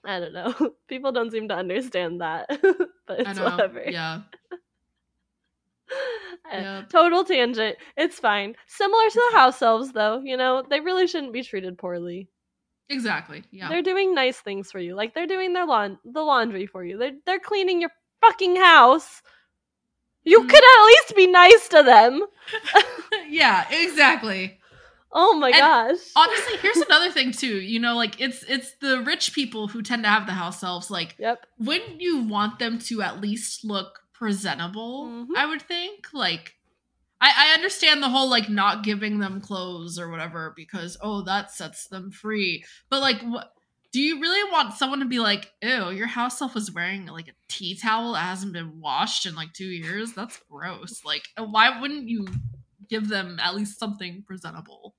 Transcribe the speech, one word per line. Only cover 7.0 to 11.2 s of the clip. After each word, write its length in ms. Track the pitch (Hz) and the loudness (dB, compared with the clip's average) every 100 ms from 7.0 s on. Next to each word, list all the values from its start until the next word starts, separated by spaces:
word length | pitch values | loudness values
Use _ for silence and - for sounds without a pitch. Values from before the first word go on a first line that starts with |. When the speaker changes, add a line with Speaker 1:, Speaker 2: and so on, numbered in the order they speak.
| 339 339 | 4 2
Speaker 1:
tangent. 540 | 349 302 240 226 220 - - - | 0 0 0 -2 -6 -6 -14 -6
It's 220 | 320 - | -6 -2
fine. 360 | 220 208 202 233 _ | -2 -2 -6 -14 _
Similar 340 | - 392 453 | -6 0 2
to 20 | 440 | 2
Speaker 2:
It's 80 | |
Speaker 1:
the 60 | 427 480 | 2 2
Speaker 2:
fine. 80 | 440 | 4
Speaker 1:
house 220 | 262 262 | 4 4
elves, 300 | 233 226 269 | 0 0 -2
though, 280 | 220 214 233 | -2 -2 -2
you 120 | 269 254 | -6 -4
know, 260 | 254 254 262 | -2 -2 -2
they 120 | 285 | -4
really 260 | 320 370 349 | -2 0 0
shouldn't 260 | 339 | -2